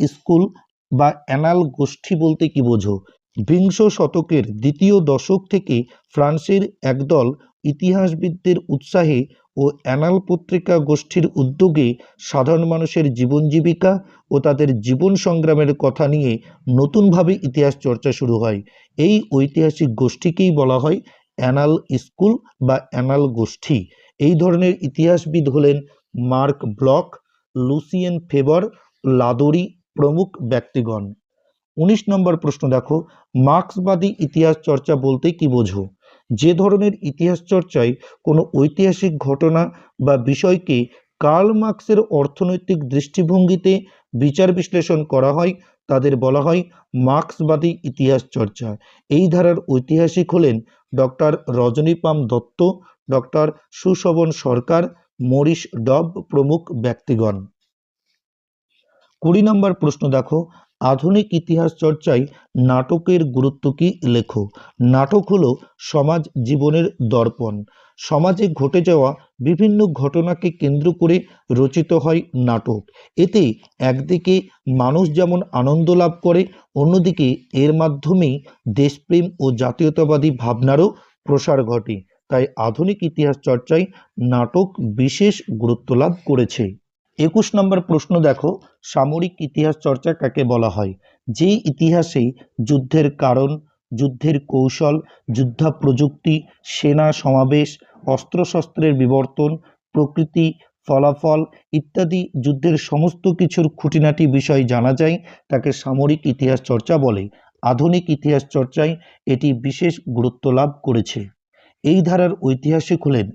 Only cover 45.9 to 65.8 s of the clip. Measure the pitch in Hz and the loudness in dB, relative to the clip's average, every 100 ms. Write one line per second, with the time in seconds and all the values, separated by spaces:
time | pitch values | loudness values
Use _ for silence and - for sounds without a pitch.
45.9 | 135 139 131 131 143 143 175 175 _ _ | 0 2 0 0 0 0 -2 -4 _ _
46.9 | 127 127 143 - - 156 156 170 165 147 | -2 0 0 -2 -4 -2 0 0 -4 -8
47.9 | 135 135 131 - 131 107 - 117 104 _ | -2 0 0 -2 -6 -6 -6 -12 -12 _
48.9 | _ - 147 185 175 175 170 - 131 127 | _ -2 0 2 2 2 0 -2 -2 0
49.9 | 160 165 175 165 175 151 113 113 _ _ | 0 0 0 0 2 2 0 -6 _ _
50.9 | 131 131 - 151 147 - 123 123 120 156 | -2 -2 0 -2 -2 -4 -2 0 0 0
51.9 | 170 165 156 120 120 - - 175 180 - | 0 -2 -2 -2 -4 -4 0 0 0 -10
52.9 | _ - 131 127 156 156 - _ - 185 | _ -4 -2 0 0 0 -4 _ -6 -2
53.9 | 180 180 165 165 151 135 123 120 170 175 | 0 0 0 0 -2 -2 -2 0 -2 -2
54.9 | - _ - 127 135 147 165 - 120 113 | -8 _ -6 -2 2 2 0 -6 -6 0
55.9 | 143 165 185 - 147 139 165 - 135 120 | 0 -2 -8 -4 0 0 -2 -4 -6 -4
56.9 | 117 - 113 110 98 98 _ _ _ _ | -4 -4 -2 -2 -4 -10 _ _ _ _
57.9 | _ _ _ _ _ _ _ _ _ _ | _ _ _ _ _ _ _ _ _ _
58.9 | _ _ _ 160 190 214 202 196 185 151 | _ _ _ 2 4 4 2 0 0 -2
59.9 | - 143 131 127 156 165 _ _ _ 127 | -2 0 0 0 -4 -4 _ _ _ -2
60.9 | 135 160 202 208 165 165 165 165 - 156 | 0 2 0 0 -4 -2 0 0 0 -2
61.9 | 151 170 123 139 - _ 127 127 127 131 | 0 0 0 -2 -8 _ 0 2 2 0
62.9 | 170 170 180 151 123 135 139 143 - 175 | -2 0 0 0 0 -2 -2 -4 0 -2
63.9 | - 127 117 107 110 101 - - - 123 | 0 0 0 -2 -4 -6 -10 -18 -2 2
64.9 | 131 135 208 - 196 135 127 - _ | 2 2 0 2 0 0 -2 -8 _